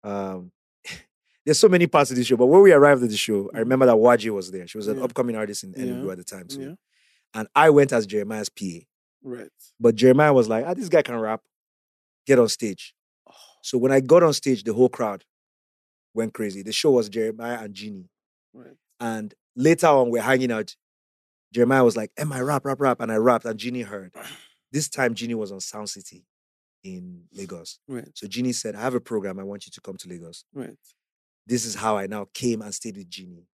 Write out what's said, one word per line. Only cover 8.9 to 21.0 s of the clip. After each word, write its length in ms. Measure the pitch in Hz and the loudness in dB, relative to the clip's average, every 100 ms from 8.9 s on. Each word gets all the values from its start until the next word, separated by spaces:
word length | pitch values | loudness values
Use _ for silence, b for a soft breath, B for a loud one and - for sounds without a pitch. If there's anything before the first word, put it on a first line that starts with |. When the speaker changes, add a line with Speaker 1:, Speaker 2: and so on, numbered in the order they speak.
| _ _ _ 135 | _ _ _ -16
Speaker 2:
Right. 200 | 123 104 _ _ _ | -16 -18 _ _ _
Speaker 1:
But 140 | 117 | 0
Jeremiah 400 | 110 127 131 151 | 4 4 6 6
was 140 | 135 110 | 4 2
like, 160 | 113 143 | -2 -4
"Ah, 80 | |
this 140 | 185 196 | -8 0
guy 120 | 160 | 0
can 140 | 139 120 | 0 -6
rap. 220 | 110 113 _ _ _ _ _ _ _ _ - | -6 -6 _ _ _ _ _ _ _ _ 2
Get 120 | 131 | 4
on 100 | 113 | 4
stage." 460 | - 113 92 - _ _ _ _ | 0 -8 -10 -16 _ _ _ _
Speaker 2:
Oh. 60 | b b b | b b b
Speaker 1:
So 160 | - 123 | -6 -2
when 140 | 131 | 2
I 80 | 135 | 2
got 220 | 127 170 | 6 6
on 100 | 165 | 6
stage, 300 | 139 - 120 | 0 -2 -4
the 100 | 113 | -4
whole 140 | 107 127 | 2 2
crowd 340 | - 113 98 _ _ _ _ _ _ _ _ _ | 2 -6 -6 _ _ _ _ _ _ _ _ _
went 200 | 110 113 | -6 -6
crazy. 280 | - 107 95 | -6 -8 -8
The 100 | 98 | -8
show 180 | - 156 | -2 2
was 180 | 127 107 | 2 0
Jeremiah 500 | 110 110 110 117 120 | -4 -6 -6 -10 -10
and 100 | 107 | -12
Genie. 360 | 95 107 98 - _ _ _ _ | -16 -16 -16 -18 _ _ _ _
Speaker 2:
Right. 240 | - 123 139 _ _ | -20 -20 _ _ _
Speaker 1:
And 340 | 117 113 107 _ _ - | -8 -8 -10 _ _ -2
later 300 | 143 165 165 | 2 2 4
on, 240 | 143 123 | 4 2
we're 100 | 117 | -2
hanging 280 | 110 131 127 | 0 0 0
out. 240 | 110 101 - _ _ | -4 -8 -14 _ _